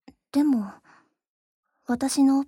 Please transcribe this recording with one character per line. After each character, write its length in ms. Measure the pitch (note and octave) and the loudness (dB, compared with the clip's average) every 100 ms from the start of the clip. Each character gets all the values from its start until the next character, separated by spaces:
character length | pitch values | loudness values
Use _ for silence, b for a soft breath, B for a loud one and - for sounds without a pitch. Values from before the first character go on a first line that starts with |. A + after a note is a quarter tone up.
| - _ _ | -20 _ _
で 120 | C#4+ | -2
も、 300 | D4 B3 G3 - b b b _ _ _ _ _ _ _ - | 0 0 -4 -14 b b b _ _ _ _ _ _ _ -8
私 380 | A#3+ C4+ - | -6 -2 2
の 160 | C4+ | 2
お 20 | |
っ 40 | C4+ | 2